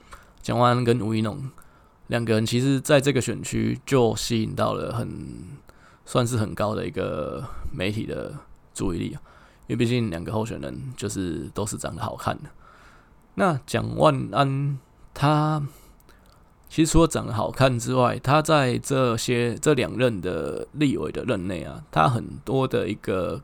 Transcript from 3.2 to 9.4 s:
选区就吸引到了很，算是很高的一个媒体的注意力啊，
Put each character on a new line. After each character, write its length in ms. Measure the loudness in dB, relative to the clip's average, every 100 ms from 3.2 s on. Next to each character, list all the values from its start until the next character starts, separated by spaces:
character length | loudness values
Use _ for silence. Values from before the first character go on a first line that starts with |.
选 220 | 0 -4
区 380 | -4 -2 -2 -4
就 300 | 0 4 4 2
吸 260 | -2 -2
引 120 | -2
到 200 | -2 -2
了 180 | -2 -4
很， 140 | -6 -6 -8 -12 -14 -14 -18 -20 -20 -20 -20
算 220 | -4 0 0
是 100 | 0
很 180 | -2
高 200 | -2 -2
的 120 | -2 -4
一 40 |
个 540 | -4 -4 -4 -6 -8 -10 -8 -8
媒 180 | -4 -4
体 160 | -2 -6
的 280 | -6 -8 -12 -16 -20 -18
注 220 | -6 -4
意 40 | -2
力 160 | -4
啊， 60 | -8 -16 -20